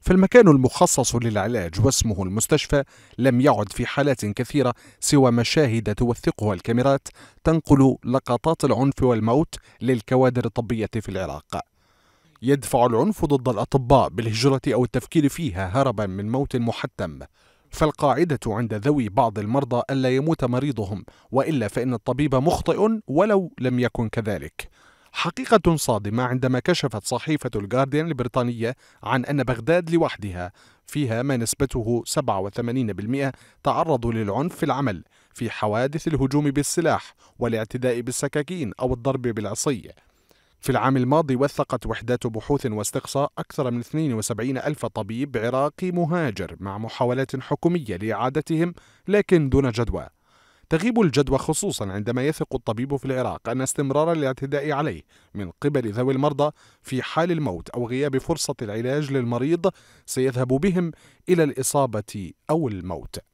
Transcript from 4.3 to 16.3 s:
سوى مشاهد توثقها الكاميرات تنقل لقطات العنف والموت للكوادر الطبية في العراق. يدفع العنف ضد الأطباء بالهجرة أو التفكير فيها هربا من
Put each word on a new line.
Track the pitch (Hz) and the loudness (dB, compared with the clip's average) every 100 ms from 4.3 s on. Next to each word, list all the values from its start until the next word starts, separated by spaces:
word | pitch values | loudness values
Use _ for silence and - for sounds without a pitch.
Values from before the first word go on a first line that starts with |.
| 101 123 147 123 120 - _ | -4 -2 0 0 -2 -10 _
سوى | - 147 131 | 2 6 6
مشاهد | 117 117 - 143 113 107 | 4 2 2 2 2 -2
توثقها | 104 120 120 - - 104 | -2 0 0 -2 -2 -2
الكاميرات | 95 - 117 131 139 - - - _ | -2 -2 2 4 2 -2 -20 -20 _
تنقل | - 160 - 139 135 - | 0 0 4 6 6 4
لقطات | - 127 - 120 - 165 | -2 -4 0 -2 0 0
العنف | 139 110 135 135 | 2 2 2 2
والموت | 131 117 107 123 170 - _ _ | 2 2 4 2 2 -6 _ _
للكوادر | 113 127 - 127 131 123 | -2 -2 2 4 4 2
الطبية | 117 - 110 117 104 113 | -2 -4 -4 -4 -2 -4
في | 107 | -6
العراق. | 95 90 71 - 85 - _ _ _ _ _ _ _ | -6 -6 -8 -8 -10 -10 _ _ _ _ _ _ _
يدفع | 117 143 - 135 123 | 2 4 4 4 4
العنف | 113 170 214 | 4 2 2
ضد | 160 143 123 | 2 2 2
الأطباء | 107 120 139 123 139 80 | -2 0 0 6 6 6
بالهجرة | 87 113 110 131 135 143 | 0 -4 2 2 2 2
أو | 113 | 2
التفكير | 127 131 - 170 143 | 2 -2 0 2 2
فيها | - 160 87 95 98 | 2 -6 -4 -2 0
هربا | 139 104 104 | 0 0 -4
من | 92 104 | -4 -4